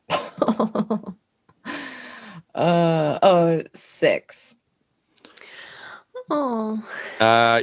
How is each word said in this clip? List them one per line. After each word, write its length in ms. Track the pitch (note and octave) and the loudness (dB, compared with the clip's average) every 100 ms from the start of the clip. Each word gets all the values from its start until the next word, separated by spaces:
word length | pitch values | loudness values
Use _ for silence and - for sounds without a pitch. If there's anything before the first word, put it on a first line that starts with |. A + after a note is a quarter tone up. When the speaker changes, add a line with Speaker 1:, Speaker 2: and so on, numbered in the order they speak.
| - | -6
Speaker 1:
<laughs> 1080 | - - - - - A3 - - G#3+ - - _ _ _ _ - D4 - - - - - F3 - | -6 -6 -4 -4 -2 -4 -4 -4 -6 -8 -18 _ _ _ _ -14 -12 -14 -16 -18 -18 -18 -20 -10
Uh, 640 | - E3+ F3 E3 D#3+ D3+ - | -2 2 4 4 2 0 4
oh, 400 | G3 F3 E3+ E3 - | 6 6 4 2 -4
six. 840 | - - - D3 F2 - - - - _ _ _ _ _ _ - - - - - - - - _ B4 B4+ | -12 -14 0 2 2 -4 -16 -16 -18 _ _ _ _ _ _ -20 -20 -20 -20 -20 -18 -18 -20 _ -14 -6
Speaker 2:
Oh. 520 | D4 C4+ A3+ A3 A3 - - - - | -4 -2 -4 -4 -6 -8 -12 -8 2
Speaker 3:
Uh, 420 | A2+ A#2 A#2 A#2 | 4 6 6 2